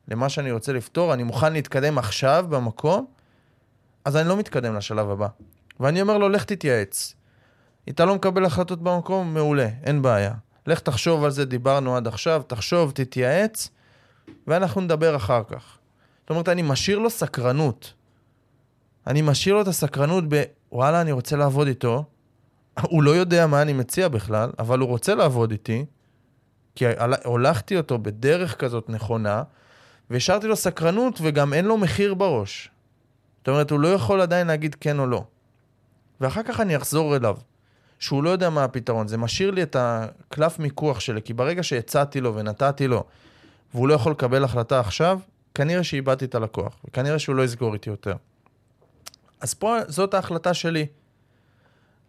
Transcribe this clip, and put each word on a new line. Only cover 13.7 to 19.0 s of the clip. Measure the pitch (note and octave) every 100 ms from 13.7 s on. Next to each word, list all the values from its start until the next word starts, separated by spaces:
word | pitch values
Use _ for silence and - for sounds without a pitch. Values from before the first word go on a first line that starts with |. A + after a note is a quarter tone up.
| _ _ _ _ _ - - -
ואנחנו | F3 F3+ F#3+
נדבר | F3 D#3 E3 C#3+
אחר | G2 A#2+ G#2+
כך." | - - - _ _ _ _
זאת | -
אומרת, | E3 E3+
אני | F3
משאיר | D#3 B2+ - G3+
לו | A3+
סקרנות. | - D3+ - B2 C#3 D3+ - - - _ _ _ _ _ _ _ _ _ _